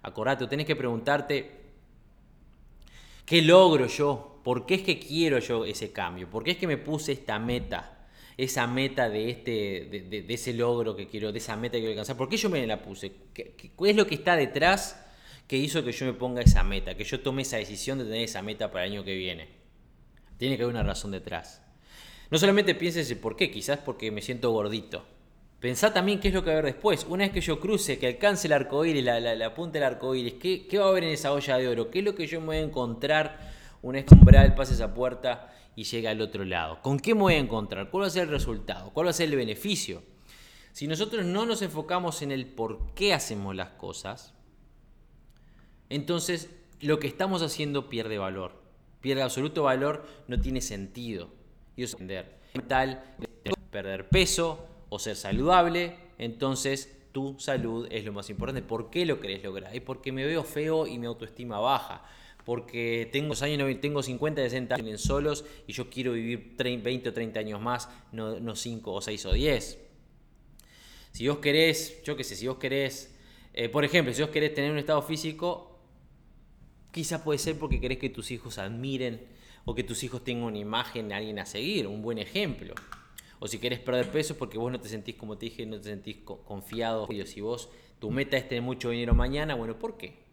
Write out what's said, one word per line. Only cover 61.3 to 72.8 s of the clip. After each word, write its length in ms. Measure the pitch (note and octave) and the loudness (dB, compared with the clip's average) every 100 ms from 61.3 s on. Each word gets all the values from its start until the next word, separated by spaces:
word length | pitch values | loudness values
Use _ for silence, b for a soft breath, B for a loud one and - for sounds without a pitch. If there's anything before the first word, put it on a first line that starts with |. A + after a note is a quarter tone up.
| - B2 G#2 | -12 -8 0
baja. 440 | A#2+ C3 - F2 B B B B | 2 2 -2 -14 B B B B
Porque 680 | - A#2+ A#2+ A#2 A#2 A#2 A2+ | -6 -6 -4 -4 -2 -2 -2
tengo 220 | C#3 D3+ A2 | -4 -2 -2
años, 400 | C#3+ D3 C3+ B2 | -2 0 -2 -2
tengo 200 | C#3+ C#3+ | -2 -2
cincuenta, 400 | B2 B2 D3 C#3+ | -4 -2 -2 0
sesenta 340 | B2+ B2+ A#2+ B2 | -2 -2 -2 -4
años 260 | A2 G#2+ | -4 -4
solos 420 | - C#3 D3 D3 B B - | 0 0 0 -4 B B -12
y 60 | |
yo 160 | A2+ A#2+ | -10 -8
quiero 240 | C3 B2 | -4 -4
vivir 420 | A#2 A2+ A#2+ - - | -2 -4 -6 -10 -6
trein-, 260 | B2+ B2 | -4 -2
veinte 280 | A2+ B2+ A#2+ | -4 -4 -4
o 40 | |
treinta 280 | A2+ A2+ A2+ | -6 -6 -6
años 180 | G#2+ G#2 | -6 -6
más, 300 | A2+ B2 - B - | -4 -4 -6 B -14
no, 260 | A2+ A2 G#2 | -10 -8 -6
no 160 | A#2 G#2 | -8 -8
cinco 380 | A#2+ A2+ A2 | -8 -8 -8
o 80 | F#2+ | -8
seis 240 | A2+ G#2+ F#2 | -6 -8 0
o 80 | |
diez. 520 | G2+ D3 B2 - - - - - - - - - - B B B B B | 2 2 0 -2 -14 -20 -20 -20 -20 -20 -20 -20 -20 B B B B B
Si 160 | - B2 | -4 -2
vos 120 | D3 | 0
querés, 600 | C#3+ D3+ D#3+ D3+ - - | 2 6 4 4 -4 -10
yo 120 | - C3+ | -8 -6
qué 80 | |
sé, 140 | B2 F#2+ | -8 -6
si 100 | A#2+ | -6
vos 100 | C3 | -4
querés, 640 | C3+ C3+ | -2 0